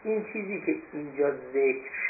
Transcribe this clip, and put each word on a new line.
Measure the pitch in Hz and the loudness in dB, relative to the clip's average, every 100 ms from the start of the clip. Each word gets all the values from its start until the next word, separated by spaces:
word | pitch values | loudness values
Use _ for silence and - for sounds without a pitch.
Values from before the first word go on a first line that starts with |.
این | 220 220 - | -2 -2 -2
چیزی | 220 196 190 | -6 -4 -2
که | 160 156 - | 0 0 -2
اینجا | 151 147 135 143 131 127 | -8 -6 2 2 2 -2
ذکر | 135 135 131 - - | 4 4 2 -4 -4